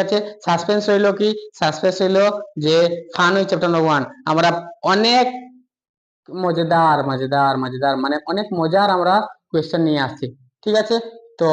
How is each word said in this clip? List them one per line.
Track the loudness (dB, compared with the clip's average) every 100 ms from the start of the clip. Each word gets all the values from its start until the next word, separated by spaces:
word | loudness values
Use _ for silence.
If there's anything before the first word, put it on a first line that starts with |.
আছে? | 0 -2 -4 -6 -2
সাসপেন্স | -2 0 -2 2
রইল | 2 2 0
কি? | -2 -2 -8 -4
সাসপেন্স | -4 0 -2 0
রইল | 0 2 2 0 -8 -6
যে | 0 2 2 -2 -6 -2
ফান | 0 2
উইথ | 0
চ্যাপ্টার | -2 0
নম্বর | 2 2
ওয়ান। | 0 -2 -8 -2
আমরা | 2 2 0 -6 -6 -2
অনেক | 2 4 4 2 -2 -12 -20 _ _ _ _ _ _ -14
মজাদার, | -4 -2 0 0 2 4 2 0
মজাদার, | -4 -2 0 2 0
মজাদার, | -4 -2 -2 0
মানে | -2 -4 -4
অনেক | -4 -4 -2
মজার | 0 2 2 2
আমরা | 2 2 0 -8 _
কোশ্চেন | -4 -2 0 0
নিয়ে | 0 -2
আসছি, | -6 -10 -12 _ _
ঠিক | -2 0
আছে? | 0 -2 -4 -16 -16 -2
তো | 2